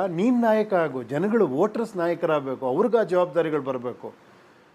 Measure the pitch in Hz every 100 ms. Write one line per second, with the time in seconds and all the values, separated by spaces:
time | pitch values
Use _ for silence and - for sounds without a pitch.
0 | 190 165 233 247 233 220 214 185 156 131
1 | 113 143 202 226 170 131 214 220 226 185
2 | 170 170 165 151 135 120 127 139 208 220
3 | 180 180 175 160 160 151 135 127 123 107
4 | 110 - - - - _ _